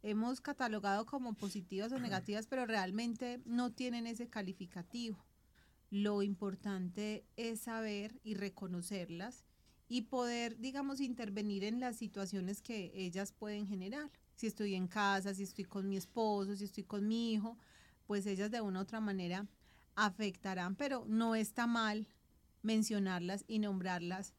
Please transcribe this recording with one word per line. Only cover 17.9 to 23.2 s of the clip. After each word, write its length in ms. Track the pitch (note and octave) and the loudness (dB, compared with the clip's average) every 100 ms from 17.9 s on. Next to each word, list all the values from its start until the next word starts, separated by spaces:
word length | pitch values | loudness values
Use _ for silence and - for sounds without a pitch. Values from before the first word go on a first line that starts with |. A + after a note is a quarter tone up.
| - - | -20 -2
pues 220 | G3+ G3+ | 0 0
ellas 240 | F#3+ G#3 | 0 0
de 100 | A#3 | 0
una 180 | G#3 F#3 | 0 0
u 40 | |
otra 180 | G3 A3 | -2 0
manera 460 | G#3+ F#3+ F3 F3+ G3+ - - - _ - | 0 0 0 -2 -4 -12 -20 -20 _ 4
afectarán, 800 | G#3+ F#3+ G#3+ F#3 F#3+ F#3 F3 F#3+ | 4 4 -2 0 -2 0 0 0
pero 300 | C#4+ C4 G#3+ | 0 0 2
no 280 | A3 A3+ A3+ | 4 4 4
está 300 | G#3+ - A#3 | 2 2 2
mal 400 | A#3 A3 G#3+ G#3+ - _ _ _ _ | 4 4 2 -4 -12 _ _ _ _
mencionarlas 840 | G#3+ A3 G#3+ G#3 F#3+ F3+ | 2 4 4 4 2 2